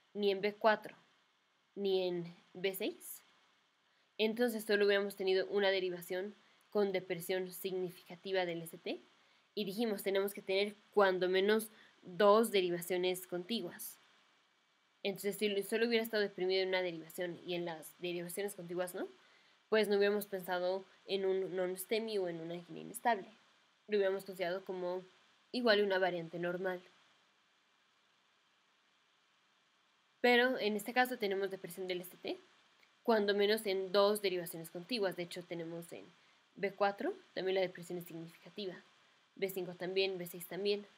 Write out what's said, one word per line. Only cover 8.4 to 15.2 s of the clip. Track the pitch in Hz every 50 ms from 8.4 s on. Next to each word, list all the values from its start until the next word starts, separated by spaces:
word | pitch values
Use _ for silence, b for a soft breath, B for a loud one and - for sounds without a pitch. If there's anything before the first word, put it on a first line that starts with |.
| 180
del | 170 170 170
S | 165 165 - 170
T, | - 208 302 - - - b b b b b b b b b
y | 208 208
dijimos, | 190 185 214 240 226 202 196 -
tenemos | 202 190 196 196 202 202
que | 208
tener | - - 190 196 202 208 208 - _ _
cuando | - 208 196 190 185 180 180 180
menos | 185 190 190 208 214 220 220 - B B B B B B
dos | B 180 180 170 208 202 202 226 233 214
derivaciones | 196 196 180 175 175 170 170 - 185 180 180 185 185 180 - -
contiguas. | 180 180 175 - 233 220 175 175 - - - - - - _ _ _ _ _ _ _ _ _ _ _ _ _ _ _ _ _ _ _ _ -
Entonces, | 202 190 -